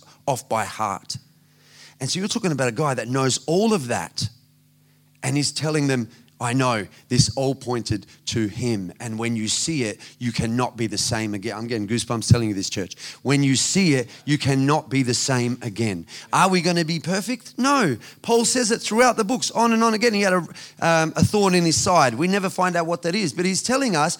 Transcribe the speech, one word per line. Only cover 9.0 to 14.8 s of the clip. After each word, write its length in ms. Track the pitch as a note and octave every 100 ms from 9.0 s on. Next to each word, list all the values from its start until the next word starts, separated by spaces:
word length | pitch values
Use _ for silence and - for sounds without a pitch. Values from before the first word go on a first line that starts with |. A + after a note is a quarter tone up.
| A#2 A2
when 200 | A#2 A#2
you 100 | A2
see 360 | - - D#3
it, 180 | A2 G2 - -
you 140 | B2
cannot 420 | - A2+ A#2+ B2+ A2
be 120 | A2+
the 100 | G2+
same 360 | - A2+ A2
again." 220 | G#2 G#2+ G#2
I'm 100 | A#2
getting 200 | A#2 G2+
goosebumps 400 | A#2 - A#2 -
telling 220 | A#2+ A2
you 40 |
this, 160 | G2 F#2
church. 260 | G#2 F2+ - - -
When 180 | B2 C#3+
you 140 | C#3 B2
see 380 | - G3 F3+
it, 160 | C3+ A#2 - -
you 120 | D3
cannot 520 | C#3 C3+ C#3 D3+